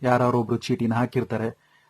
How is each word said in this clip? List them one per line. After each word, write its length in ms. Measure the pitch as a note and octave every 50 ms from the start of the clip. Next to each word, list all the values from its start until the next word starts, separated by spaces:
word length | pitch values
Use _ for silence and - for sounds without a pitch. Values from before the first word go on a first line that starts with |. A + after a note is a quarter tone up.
ಯಾರಾದ್ರೂ 360 | C3+ B2 B2 B2 B2 B2 B2 A#2+
ಒಬ್ರು 180 | A2 G#2+ A#2+
ಚೀಟಿನ 380 | A2+ - - B2+ - A#2 A2+ A2+
ಹಾಕಿರ್ತಾರೆ, 800 | A#2+ B2 A#2+ - B2+ A2+ - A2 G#2+ A2 A#2 A#2+ - _ _ _ _ _